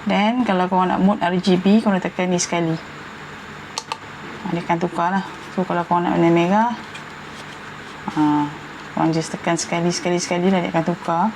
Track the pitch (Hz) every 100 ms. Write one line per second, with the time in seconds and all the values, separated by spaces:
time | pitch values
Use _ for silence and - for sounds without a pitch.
0 | 208 190 214 247 226 185 180 185 185 170
1 | 190 208 170 180 185 180 196 214 220 185
2 | 180 - 180 180 - 175 165 165 - -
3 | - - - - - - - - - -
4 | - - - - 185 170 175 170 175 -
5 | 170 190 185 - - - 180 175 170 175
6 | 175 175 170 170 170 208 233 226 - -
7 | - - - - - - - - - -
8 | - 156 151 147 147 151 - - - -
9 | 160 160 160 - 175 170 - 170 175 175
10 | 175 175 - 175 180 190 170 165 165 170
11 | - 170 208